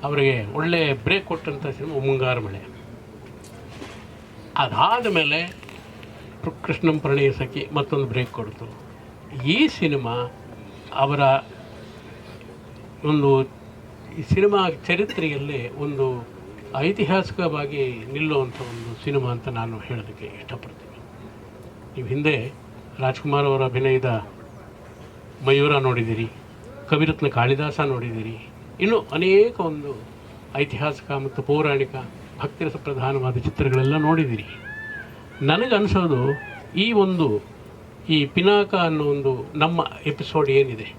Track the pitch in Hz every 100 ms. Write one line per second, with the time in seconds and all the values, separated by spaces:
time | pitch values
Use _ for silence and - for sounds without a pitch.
0 | 147 147 135 127 104 151 160 170 156 135
1 | - 190 190 165 - 139 147 127 147 143
2 | 135 135 127 123 104 95 - - - -
3 | - - - - - - - - - -
4 | - - - - - - 139 - 160 233
5 | 233 175 147 156 175 - - - - -
6 | - - - - - - - 160 165 156
7 | 143 139 139 - 127 143 - 147 139 143
8 | 131 117 123 - 104 98 117 - - -
9 | - - - 139 127 202 302 - 165 143
10 | 120 120 123 - - - - - - -
11 | 139 139 139 135 - - - - - -
12 | - - - - - - - - - -
13 | 151 151 139 135 135 - - - - -
14 | - - 143 - 202 202 185 147 - 175
15 | 202 - 160 143 143 139 117 139 143 139
16 | 131 123 117 - - - - 135 156 202
17 | 175 190 185 - 170 151 143 143 131 117
18 | 113 139 156 147 127 - 127 117 113 113
19 | - 139 127 120 127 120 113 113 - 120
20 | 101 98 - 104 - 120 - - - -
21 | - - - - - - - - - -
22 | 120 135 151 135 120 - - - - -
23 | 131 - 147 143 143 135 131 123 135 131
24 | 117 110 98 - - - - - - -
25 | - - - - 135 139 147 143 131 120
26 | 113 110 113 - - - - - - 151
27 | 156 - 143 127 120 135 151 147 147 123
28 | 120 113 110 110 - - - - 190 226
29 | - 151 185 196 226 240 170 151 143 127
30 | - - - - - 135 143 - 151 139
31 | - 139 135 - - 147 151 139 131 -
32 | 120 - - - 143 - 160 - - 135
33 | 131 139 127 123 - - 135 131 131 156
34 | 151 160 147 110 101 - - - - -
35 | - - - - 139 165 254 220 202 196
36 | 170 135 131 143 - - - 165 220 220
37 | 190 180 147 104 - - - - - -
38 | - 160 139 - 185 208 202 196 170 156
39 | 147 143 135 127 - 151 156 170 - -
40 | 156 - - 160 139 135 135 110 104